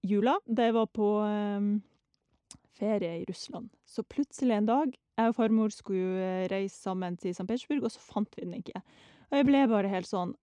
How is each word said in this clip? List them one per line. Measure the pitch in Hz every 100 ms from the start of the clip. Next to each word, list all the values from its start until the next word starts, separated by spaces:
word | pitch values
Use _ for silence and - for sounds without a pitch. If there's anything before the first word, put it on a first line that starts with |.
jula, | 190 202 226 349 -
da | 226 233
jeg |
var | 226 220
på, | - 208 208
ehm, | 208 208 208 202 208 208 - _ _ _ _ _ _ - _ _
ferie | 214 208 175 170
i | -
Russland. | 175 - 190 - _ _
Så | -
plutselig | - - 285 - 254 214
en | 214
dag, | 254 302 - _ -
jeg | 226
og | 233
farmor | 226 220 214
skulle | - - 190
jo, | 185 185
eh, | 185 185 185
reise | 196 196 -
sammen | 196 185 185 175
til | 190
St. | 180 190
Petersburg, | 240 - 294
og | 233
så | -
fant | - - 214 -
vi |
den | 180 175
ikke. | - - - - - - _
Og |
jeg | 285 269
ble | 277 269
bare | 214 196
helt | 190 175
sånn | 196 180 -